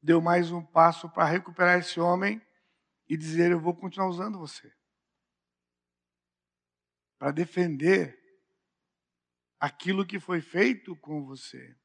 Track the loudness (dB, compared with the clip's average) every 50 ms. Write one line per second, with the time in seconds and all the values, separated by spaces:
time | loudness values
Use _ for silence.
0 | 4 4 4 4 6 4 2 2 2 0 -4 -8 -10 -2 _ 6 6 6 4 2
1 | -10 -12 0 0 0 2 2 -2 -4 -6 -2 2 4 4 4 2 2 -2 -4 -2
2 | 0 2 2 2 0 -2 -4 -6 _ _ _ _ _ _ _ _ _ _ _ _
3 | _ _ -8 -6 -6 -6 0 2 2 4 2 2 0 -2 -4 -4 -8 -12 -6 -4
4 | -4 -4 -4 -6 -8 -8 -10 -10 -12 -16 -16 -20 _ -20 _ _ _ _ _ _
5 | _ _ _ _ _ _ _ _ _ _ _ _ _ _ _ _ _ _ _ _
6 | _ _ _ _ _ _ _ _ _ _ _ _ _ _ _ _ _ _ _ _
7 | _ _ _ _ -6 -6 -2 -2 -4 -4 -2 -2 -2 -2 -2 -2 2 2 4 4
8 | 2 -2 -8 _ _ _ _ _ _ _ _ _ _ _ _ _ _ _ _ _
9 | _ _ _ _ _ _ _ _ _ _ _ _ -6 -6 -6 _ -4 -4 -2 -2
10 | -2 -4 -6 -12 -8 -6 -6 -6 -6 -6 0 0 2 2 0 -2 _ -16 -18 -16
11 | -14 -10 -10 -10 -10 -10 -16 -18 -18 -20 -20 -20 -20 -20 -20 _ _